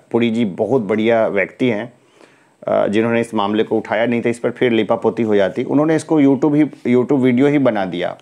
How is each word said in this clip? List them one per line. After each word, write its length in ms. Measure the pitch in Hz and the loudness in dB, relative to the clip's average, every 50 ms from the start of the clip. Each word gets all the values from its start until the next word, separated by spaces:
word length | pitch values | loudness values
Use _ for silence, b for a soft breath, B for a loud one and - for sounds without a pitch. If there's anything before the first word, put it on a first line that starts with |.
| - _ | -8 _
पुरी 200 | - 117 117 120 | -2 -2 0 0
जी 140 | 110 117 120 | 0 -2 -2
बहुत 360 | 101 85 76 110 98 127 135 | -2 -2 -4 -2 0 0 0
बढ़िया 460 | 107 92 110 107 110 113 117 95 95 85 | 0 -2 -2 0 0 2 2 2 2 0
व्यक्ति 420 | 87 101 92 85 - - 131 123 | 0 -2 -4 -4 -4 -2 -2 -2
हैं, 240 | 113 104 113 123 - b b b b b b b b b b b b b - - | -2 -2 -6 -10 -14 b b b b b b b b b b b b b -4 -2
अ, 200 | 101 104 104 101 | 0 0 0 0
जिन्होंने 340 | 101 107 113 117 117 117 | 0 0 0 2 0 0
इस 120 | 117 117 - | -2 -2 -2
मामले 300 | 107 101 101 107 107 110 | -2 -2 0 0 0 0
को 140 | 107 120 110 | 0 -2 -4
उठाया, 280 | 104 - 110 104 117 | -2 -2 -2 0 0
नहीं 160 | 120 120 117 | 0 0 -2
तो 80 | 113 120 | -2 -2
इस 100 | 117 - | -4 -2
पर 120 | - 127 | -4 -6
फिर 200 | 113 - 131 123 | -2 0 0 2
लिपापोती 520 | 117 110 110 98 101 - - 113 - - 117 | 2 2 0 0 -2 0 0 -2 -2 0 0
हो 120 | 107 104 | 0 2
जाती। 280 | 101 98 92 - - 127 | 2 0 0 -2 -4 -4
उन्होंने 320 | - 135 139 151 160 160 | -2 0 0 0 2 0
इसको 260 | 151 156 - 160 156 | -2 -2 0 2 2
YouTube 340 | 139 139 139 131 147 156 147 | 4 4 2 2 2 0 2
ही, 400 | 147 151 135 - - - 117 120 | 2 0 0 -2 -6 -2 0 2
YouTube 240 | 123 123 - 143 139 | 2 2 2 0 2
वीडियो 280 | 123 131 123 120 139 143 | 2 2 2 2 2 2
ही 120 | 143 147 | 2 2
बना 260 | 135 123 113 104 98 | 2 2 0 0 -2
दिया 320 | 92 87 87 87 87 90 - | -4 -4 -4 -6 -6 -6 -4